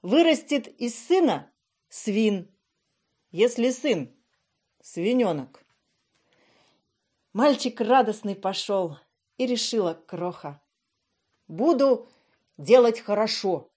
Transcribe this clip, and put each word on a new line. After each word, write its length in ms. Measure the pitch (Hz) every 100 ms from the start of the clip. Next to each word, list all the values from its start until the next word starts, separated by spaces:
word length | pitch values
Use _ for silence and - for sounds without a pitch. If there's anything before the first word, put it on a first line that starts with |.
Вырастет 680 | 180 262 339 294 - 285 - -
из 160 | 240 233
сына — 540 | - 370 330 156 - _ _ _ _
свин, 600 | - - 202 220 202 180 _ _ _ _ _ _ _ _
если 380 | 165 233 233 240
сын — 440 | 254 302 196 127 _ _ _ _ _ _ _
свинёнок. 880 | - - 180 247 226 156 131 _ _ _ _ _ _ _ _ _ _ _ _ _ _ _ _ _ _
Мальчик 480 | 196 277 269 254 233
радостный 560 | 220 262 220 214 208 196
пошёл, 640 | 190 190 - 202 175 147 _ _ _ _
и 80 | 254
решила 480 | 240 - 233 180 165 _
кроха: 560 | 180 175 170 151 147 _ _ _ _ _ _ _ _ _
«Буду 600 | 165 277 277 277 233 - _ _ _ _ _
делать 440 | 147 247 240 226
хорошо 720 | - 208 214 - 202 170 -